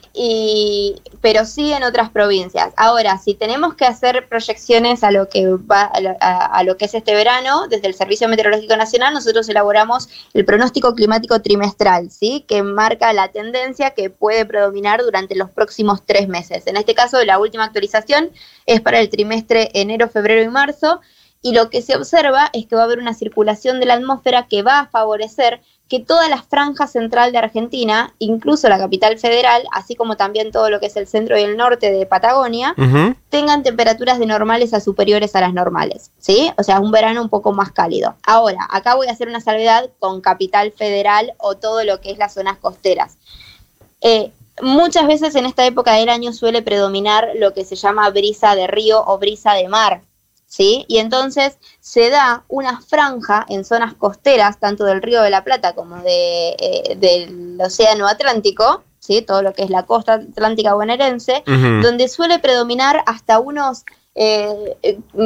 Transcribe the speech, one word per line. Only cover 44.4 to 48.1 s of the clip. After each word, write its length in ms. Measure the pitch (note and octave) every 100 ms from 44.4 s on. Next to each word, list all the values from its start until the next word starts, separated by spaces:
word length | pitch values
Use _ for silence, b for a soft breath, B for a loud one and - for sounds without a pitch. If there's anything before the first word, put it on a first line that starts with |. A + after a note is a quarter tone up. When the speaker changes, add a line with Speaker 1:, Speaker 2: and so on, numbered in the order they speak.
| _ -
Speaker 1:
muchas 460 | C4 C#4+ F4 F4 D4
veces 280 | D4+ D#4 C#4
en 100 | B3+
esta 200 | B3+ B3+
época 280 | B3 A#3+ A3
del 120 | A3+
año 220 | A#3 A#3+
suele 300 | A3+ A#3 A#3
predominar 680 | A3+ G3+ G3 G3 G3+ G#3+ A3+ A3
lo 180 | G3+
que 120 | G3 F#3+
se 100 | F#3+
llama 340 | G3+ G#3+ G#3